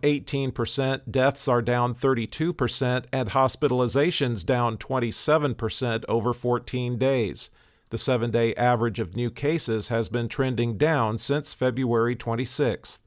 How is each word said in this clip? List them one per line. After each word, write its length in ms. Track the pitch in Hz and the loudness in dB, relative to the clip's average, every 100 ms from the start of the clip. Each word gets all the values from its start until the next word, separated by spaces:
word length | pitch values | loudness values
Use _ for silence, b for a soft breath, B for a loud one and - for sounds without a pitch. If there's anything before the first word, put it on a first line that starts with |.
eighteen 480 | 147 147 - 139 135 | 0 0 -2 -4 -4
percent, 580 | - 113 - 135 135 - | -2 -2 0 0 -2 -2
deaths 380 | 131 135 135 - | 2 2 2 2
are 140 | 120 | 2
down 300 | 117 123 123 | 2 0 0
thirty-two 600 | 113 135 123 110 - 165 | 0 0 2 -2 -4 -4
percent, 540 | 165 120 - 127 123 127 | 0 -2 0 0 0 -2
and 180 | 131 123 | -4 0
hospitalizations 1160 | 135 131 - 143 127 123 139 160 - 127 117 - | 2 2 2 2 4 2 4 2 2 -2 -2 0
down 320 | 123 120 110 | 2 2 -2
twenty-seven 760 | - 131 120 - - 156 143 120 | -4 -2 -2 -2 2 4 2 -2
percent 480 | 110 - 123 113 - | -4 -2 -2 -2 0
over 240 | 113 110 | 0 0
fourteen 680 | 120 123 120 - 127 123 120 | -2 0 -2 -2 -4 -2 0
days. 520 | 131 131 101 65 - b b b b | 2 2 0 -4 -10 b b b b
The 80 | 110 | -4
seven-day 560 | - 123 117 117 117 | 0 2 2 2 2
average 460 | - 123 120 117 104 | 2 2 4 2 -2
of 160 | 92 98 | -4 -2
new 140 | 120 | -4
cases 580 | - 143 160 - 110 - | -2 -2 -2 0 -2 0
has 200 | 117 110 | -2 -2
been 200 | 117 117 | -2 -4
trending 500 | - 131 120 117 101 | -2 -2 0 -2 2
down 400 | 156 147 110 110 | 2 2 0 -2
since 340 | - 143 - | -2 -2 -2
February 640 | - 127 117 127 117 117 | -2 -2 0 0 2 2
twenty-sixth. 840 | 123 - 113 127 - 135 95 - - | 0 -4 -4 -2 0 0 0 -8 -18